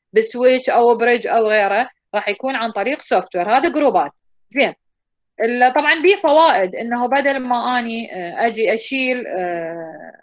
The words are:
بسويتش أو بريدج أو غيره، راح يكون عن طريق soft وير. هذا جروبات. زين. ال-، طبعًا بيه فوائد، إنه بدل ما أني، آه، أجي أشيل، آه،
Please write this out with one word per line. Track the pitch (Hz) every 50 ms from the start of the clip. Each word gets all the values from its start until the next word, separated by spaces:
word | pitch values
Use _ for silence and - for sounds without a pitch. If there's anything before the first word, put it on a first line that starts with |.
| _ _
بسويتش | - 214 220 220 - 240 247 254 254 247 247 -
أو | - 233 240 240 240
بريدج | 220 233 240 240 233 185
أو | - - 226 220 214
غيره، | 214 214 202 196 196 214 254 262 - _ _ _ -
راح | 208 - 208
يكون | 202 - - 262 269
عن | 240 226 226
طريق | 214 202 202 247 285 311
soft | - - 233 190 180 - -
وير. | 180 175 202
هذا | 226 269 294 339
جروبات. | - 302 294 262 185 175 147 147 - _ _ _ _ _ _ _
زين. | 202 269 247 180 - - _ _ _ _ _ _ _ _ _ _ _ -
ال-، | 220 226 240 247 247 254 254
طبعًا | 302 294 294 320 330
بيه | 294 370 403
فوائد، | 392 - 311 285 311 330 320 262 185 190 185 185
إنه | - 226 233 240 240 247
بدل | 240 262 285 262 277 269 269
ما | 254 247 247 240 233 240 254 247
أني، | 233 233 226 226 226 - -
آه، | 185 175 170 165 - 220
أجي | 233 208 220 220 190 214
أشيل، | 226 - - 269 269 262 254 254 247 226
آه، | - - 185 180 175 175 170 165 165 170 165 165 160 165 156 165 165 - _